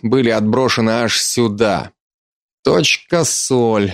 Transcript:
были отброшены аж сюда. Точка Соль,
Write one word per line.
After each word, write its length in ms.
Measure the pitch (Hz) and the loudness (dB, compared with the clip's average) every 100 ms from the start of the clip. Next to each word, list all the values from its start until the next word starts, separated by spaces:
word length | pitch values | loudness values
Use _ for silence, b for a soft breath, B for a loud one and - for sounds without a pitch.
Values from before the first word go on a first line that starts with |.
были 280 | 110 131 117 | 0 2 2
отброшены 600 | 107 107 120 123 - 113 | 2 0 2 0 0 0
аж 280 | 117 113 - | 0 -2 -2
сюда. 720 | - - 117 104 110 85 - _ _ _ _ _ _ _ | -4 0 0 0 0 0 -6 _ _ _ _ _ _ _
Точка 600 | - 170 151 - - 170 | 0 0 0 -2 -2 -2
Соль, 720 | 151 - - 127 117 107 101 | -2 -4 -2 0 2 0 -2